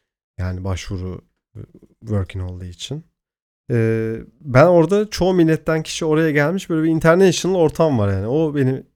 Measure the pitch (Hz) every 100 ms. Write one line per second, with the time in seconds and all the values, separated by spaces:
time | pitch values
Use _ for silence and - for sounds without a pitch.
0 | _ _ _ - 92 92 95 90 - 98
1 | 92 90 _ _ _ 107 - - _ _
2 | 110 104 92 98 92 90 92 87 - 147
3 | - _ _ _ _ _ - 120 113 113
4 | 113 113 117 _ 147 123 165 175 160 202
5 | 214 - 175 185 160 156 - 160 156 -
6 | 160 156 160 147 147 190 - 160 160 160
7 | 165 170 190 156 185 185 156 - 165 123
8 | 101 95 104 143 160 143 131 131 -